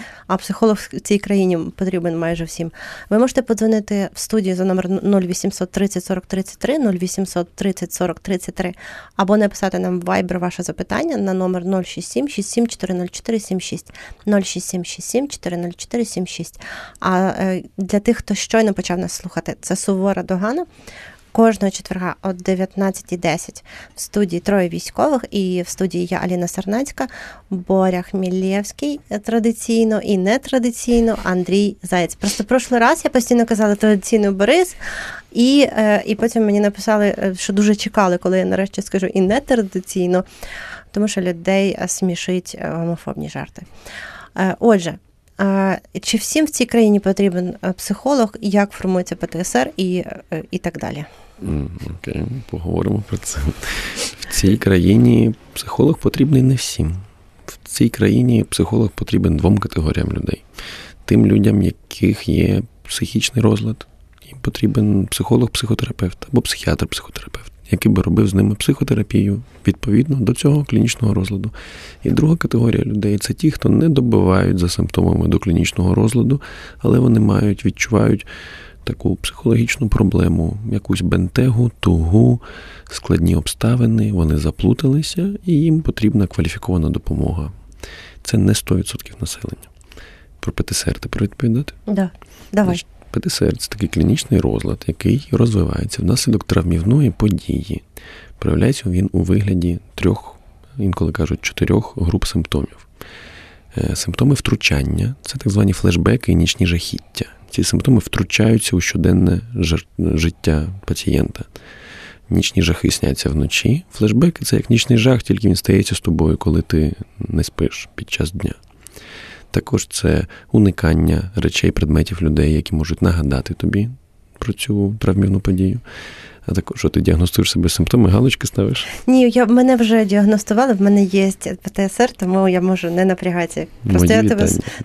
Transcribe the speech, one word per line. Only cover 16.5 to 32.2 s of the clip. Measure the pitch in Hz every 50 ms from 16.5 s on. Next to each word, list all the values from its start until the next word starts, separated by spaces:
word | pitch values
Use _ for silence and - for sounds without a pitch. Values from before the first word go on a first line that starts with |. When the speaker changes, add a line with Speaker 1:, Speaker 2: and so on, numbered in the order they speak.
| - - - - - - - - - -
Speaker 1:
А, | - 185 185 180 190 185 - -
е, | 190 190 185 180 - - _
для | - 190 180 208 202
тих, | 202 240 226
хто | - - - 202 - - -
щойно | 233 226 220 208 190
почав | - - - 180 180
нас | 180 175
слухати, | - - - 180 - 170 - - - -
це | - - 190
сувора | - - - 196 185 190 196 190 185 175
догана. | - 185 180 202 220 269 349 349 - _ - - - - - - - - - _ _
Кожного | - 226 226 226 214 202 202 190
четверга | - - - - 185 185 180 175 - -
о | - 190 180
дев'ятнадцятій | 175 180 - 190 180 190 185 - 190 196 190 185 - - - 185
десять | 175 180 165 156 175 - - - - - - - - - - _
в | -
студії | - - - 208 208 170 170 175
троє | - - 202 196 180 170
військових, | 170 175 - - - - 247 302 285 240 - -
і | - 202 190 185 180 180
в | 175 -
студії | - - 190 180 - 175 175 175
я, | 185
Аліна | - - 180 180 180 175
Сарнацька, | 180 - 190 - 190 208 247 277 - - - 262 - - - - - - - - _
Боря | 190 180 180 - 190 190 190 185 180 180
Хмілєвський, | 175 - - 190 190 180 185 190 190 190 196 202 202 - - - 285 294 285 294 - -
е, | 202 208
традиційно | - - 226 233 214 233 226 - - - 226 226 226 220 214 196
і | - - 202
нетрадиційно, | 185 180 196 226 269 - - 269 262 233 247 226 - - 247 240 233 226 226 214 - -
Андрій | 180 180 180 175 175 185 202 208 202 202 - -
Заєць. | 170 190 180 170 160 -
Просто | -